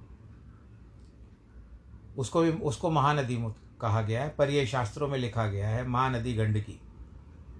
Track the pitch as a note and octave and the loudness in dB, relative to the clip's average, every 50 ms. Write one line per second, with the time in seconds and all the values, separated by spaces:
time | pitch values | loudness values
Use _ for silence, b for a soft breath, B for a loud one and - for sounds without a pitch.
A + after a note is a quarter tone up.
0 | - - - - - - - - - - - - - - - - - - - - | -20 -20 -20 -20 -20 -20 -20 -20 -20 -20 -20 -20 -20 -20 -20 -20 -20 -20 -20 -20
1 | - - - - - - - - - - - - - - - - - - - - | -20 -20 -20 -20 -20 -20 -20 -20 -20 -20 -20 -20 -20 -18 -20 -20 -20 -20 -20 -18
2 | - - - C#3 C3 - - E3+ E3 E3 D#3+ F3 - D3 A2+ - - E3+ D#3+ D3 | -18 -12 -6 -6 -6 0 2 4 4 4 2 2 0 -2 -2 0 0 2 4 4
3 | C3 C#3+ D3 D3 C3 A#2 B2 A2+ A#2 A2 G#2+ - - - - - A#2+ A2 G#2 A2+ | 4 4 4 2 0 0 -2 -2 -2 -4 -6 -8 -16 -20 -10 -4 0 2 2 2
4 | G#2+ G#2 A2 A#2+ C#3 D#3 - - C#3+ C#3 C#3+ C#3+ C#3 A2+ C3+ B2+ A#2+ G#2 - D3 | 2 2 0 0 -2 -2 2 2 2 4 4 2 2 2 0 0 -2 -2 -2 -4
5 | D3 C3+ C#3 C3 B2 A2+ - A#2 A2+ G#2 G2+ G2 G2+ G#2+ A2 A#2+ B2+ B2+ B2 B2 | -2 -2 0 -2 -2 0 0 0 0 0 0 0 0 0 0 0 0 0 2 2
6 | C3 C3 B2+ A#2+ A2+ B2+ B2 A2 A2 G#2+ G#2 G#2+ G#2 - - - - - - - | 2 2 2 0 -2 0 0 2 2 4 2 2 0 -4 -12 -16 -18 -20 -18 -18
7 | - - - - - - - - - - - | -18 -18 -18 -20 -20 -20 -20 -20 -18 -18 -18